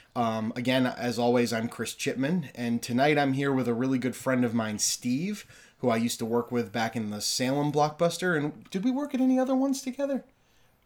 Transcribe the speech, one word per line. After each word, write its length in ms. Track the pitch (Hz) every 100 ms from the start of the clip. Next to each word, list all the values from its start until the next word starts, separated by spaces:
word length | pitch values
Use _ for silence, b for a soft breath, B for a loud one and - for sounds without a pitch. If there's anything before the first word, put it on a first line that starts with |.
| B 123
Um, 360 | 117 110 110 127
again, 300 | 123 131 127
as 320 | - 123 117
always, 340 | 120 123 120
I'm 160 | 113 113
Chris 260 | - 110
Chipman, 540 | - 135 127 139 180 135
and 280 | - 120 117
tonight 360 | - 120 147 143
I'm 160 | 139
here 180 | 135 143
with 160 | 131 120
a 60 |
really 240 | 117 131 131
good 180 | 123 -
friend 280 | 131 127
of 80 | 123
mine, 260 | 117 107 104
Steve, 640 | - - 123 131 190 208 - b b b
who 120 | 123
I 60 | 113
used 220 | 117 -
to 60 |
work 260 | 113 120 117
with 220 | 120 107
back 240 | 113 113 117
in 140 | 107
the 100 | 104
Salem 500 | - - 127 139 147
Blockbuster. 640 | 147 147 147 170 165 185 156
And 320 | 147 - -
did 120 | 190
we 60 | 247
work 240 | 254 285
at 60 | 254
any 180 | 262 254
other 160 | 262
ones 260 | 262 277 269
together? 440 | 262 254 285 262 - _ _ _ _ _